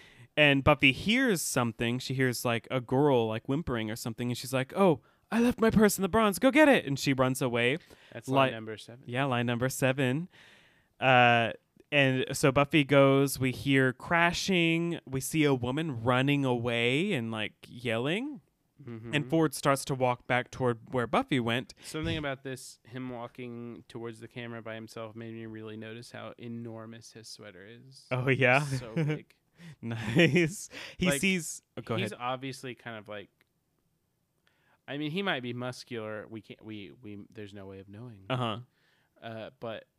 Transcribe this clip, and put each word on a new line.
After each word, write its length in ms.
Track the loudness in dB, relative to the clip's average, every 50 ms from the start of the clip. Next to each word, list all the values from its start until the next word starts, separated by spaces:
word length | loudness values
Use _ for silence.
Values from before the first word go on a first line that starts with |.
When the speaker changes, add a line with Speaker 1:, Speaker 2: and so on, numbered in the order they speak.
| -20 -20 -20 -20 -18 _ 2
Speaker 1:
And 280 | 4 4 6 6 4 4
Buffy 280 | 4 4 6 4 2
hears 500 | 2 2 0 0 2 2 2 2 0 0
something. 580 | -2 -2 -2 0 0 0 -2 -2 -2 -2 -2 -2
She 140 | -4 -4 -2
hears, 300 | 0 0 0 0 -2 -2
like, 220 | -2 -2 -4 -4 -4
a 100 | -6 -6
girl, 460 | -4 0 0 2 4 4 4 4 2
like, 200 | 0 -2 -4 -4
whimpering 420 | -4 -4 -2 -2 -4 -4 -4 -4 -4
or 60 | -6
something, 340 | -6 -8 -8 -8 -6 -4 -4
and 80 | -4
she's 160 | -6 -6 -4 -4
like, 200 | -4 -4 -2 2
"Oh, 240 | 4 4 4 4 2 _ _ _ _ _ -4
I 80 | 0 2
left 200 | 2 2 2 2
my 80 | 2 4
purse 280 | 6 6 6 6 4
in 40 | 2
the 80 | -2 0
bronze. 280 | 2 2 2 2 2 4
Go 120 | 2 4
get 160 | 6 8 8
it." 180 | 8 8 6 4
And 120 | 0 -4 -2
she 140 | 0 0 2
runs 280 | 2 2 2 2 0
away. 360 | -2 0 0 2 2 2 0 0 -6 -12 -20 _ -20 -18
Speaker 2:
That's 160 | -16 -12 -6
Speaker 1:
Li- 80 | 0 2
Speaker 2:
line 160 | 4 4 2 2
number 240 | -4 -10 -10 -12
seven. 260 | -14 -14 -18 -20 -18 -12
Speaker 1:
Yeah, 200 | -6 -4 -2 0
line 200 | 0 0 0 0
number 240 | 0 0 0 -2 -2
seven. 580 | -2 0 0 0 2 2 2 0 0 0 -4 -6 _ -20 -20 -20 -20 -20 _ _ _ _ _ _ _ 0
Uh, 520 | 4 6 8 8 8 8 6 6 2 0 -2 -6 _ _ _ _ -8 0
and 340 | 2 4 4 4 4 2 0 -2 -2
so 180 | 2 2 4
Buffy 320 | 4 4 2 4 4 2 4
goes, 560 | 6 6 6 8 8 6 4 4 2 0 -2
we 120 | -2 -2
hear 420 | -2 -2 0 2 4 4 4 2 0
crashing, 1040 | -2 -4 -2 0 2 2 2 0 -2 -2 0 2 2 2 2 2 0 0 -2 -4 -6 -8 -6
we 120 | -6 -6
see 240 | -6 -2 0 2 4
a 80 | 4 4
woman 500 | 2 0 -2 -2 -2 -4 -4 -4 -2 0
running 400 | 2 2 4 4 4 2 2 2
away 680 | 2 0 0 0 0 0 2 2 2 2 2 0 0 -2
and, 180 | -2 -2 -4
like, 220 | -6 -6 -6 -8 _ _ -20
yelling. 720 | -20 -16 -10 -6 -4 -2 -2 -2 -2 -4 -4 -6 -8 -12 -14 _ _ _ _ _ _ _ -20 -16
Speaker 2:
Mm-hmm. 300 | -14 -14 -14 -10 -4 -4
Speaker 1:
And 120 | -4 -2 0
Ford 240 | 0 2 2 2 0
starts 300 | 0 0 0 0 0 0
to 100 | -4 -4
walk 320 | -2 0 0 -2 -2 _
back 240 | -2 -2 -2 -2 -4
toward 280 | -6 -2 -2 -2 -2 -2 -6 -6
where 160 | -4 -4 -2
Buffy 320 | 0 0 -2 0 0 0 0
went. 340 | 0 0 -2 -2 -4 -8 -14 _ -16
Speaker 2:
Something 340 | -12 -10 -6 -4 -4 -4
about 260 | -4 -4 -6 -6 -8 -8
this, 340 | -12 -12 -12 -12 -18 -20 _ _
him 260 | -16 -12 -10 -10 -10
walking 760 | -10 -10 -12 -12 _ -12 -14 -12 -12 -12 -12 -14 -14 -16 -18
towards 320 | -16 -14 -12 -12 -12 -12 -14
the 80 | -18
camera 340 | -16 -14 -12 -12 -12 -12 -12
by 140 | -12 -12 -12
himself, 400 | -12 -14 -14 -12 -12 -12 -12 -12
made 180 | -14 -14 -12 -12
me 120 | -12 -12
really 320 | -12 -12 -12 -12 -12 -12
notice 340 | -12 -12 -14 -14 -16 -16 -16
how 220 | -16 -14 -14 -14 -16
enormous 760 | -14 -14 -12 -12 -10 -12 -12 -14 -14 -16 -16 -18 -20 -20 -20 -20
his 140 | -20 -18 -18
sweater 360 | -18 -18 -18 -18 -20 -20 -20
is. 400 | -20 -20 -20 -20 -20 -20 -16 -8 -6
Speaker 1:
Oh, 160 | -4 -2 0 0
yeah? 340 | 2 4 4 4 4 4 2 0
Speaker 2:
It's 100 | -6 -8
so 120 | -8 -6 -4
big. 320 | -2 -2 -2 -2 -4 -8 _
Speaker 1:
<laughs> 520 | _ _ _ _ _ -20 -20 -20 -18 -12
Nice. 880 | -8 -8 -6 -6 -4 0 4 4 4 6 6 4 2 2 -2 -6 -14 -14 -16 -16 -16 -14 -8 -4
He 80 | -2 -2
Speaker 2:
Like, 100 | 0 2
Speaker 1:
sees, 420 | 2 2 0 0 -2 -6 -12 -14 _ _ -16
oh, 40 | -12
go 140 | -8 -4 -4
Speaker 2:
he's 160 | -2 -2 -4
Speaker 1:
ahead. 100 | -6 -8 -6
Speaker 2:
obviously 520 | -6 -6 -6 -6 -10 -10 -10 -12 -14 -14
kind 220 | -12 -14 -14 -14
of, 100 | -14 -14
like, 220 | -12 -14 -14 -14 -16 _ _ _ _ _ _ _ _ _ _ _ _ _ _ _ _ _ _ _ _ _ _ _ _ _ _ _ _ _ _ _
I 100 | -12 -10
mean, 120 | -8 -6 -6
he 120 | -4 -4 -2
might 180 | -2 -4 -4
be 100 | -4 -6 -8
muscular. 760 | -6 -8 -8 -10 -10 -12 -10 -10 -8 -8 -8 -10 -10 -12 -12
We 120 | -14 -14
can't, 220 | -14 -16 -20 -18 -14
we, 280 | -14 -12 -12 -14 -14 -18 -18
we, 160 | -16 -14 -14 -14 -16 -16 -16
there's 200 | -16 -16 -16 -16
no 100 | -16 -16
way 140 | -16 -16 -18
of 100 | -18 -18
knowing. 300 | -18 -18 -16 -18 -18 -16 -10 -6
Speaker 1:
Uh-huh. 280 | -4 -4 -4 -4 -4 -6 -10 _ _ _ _ _ _ _ _ _ _ _ -16
Speaker 2:
Uh, 260 | -14 -12 -12 -12 -14 -14 -12
but 260 | -10 -10 -10 -10 -14 _ _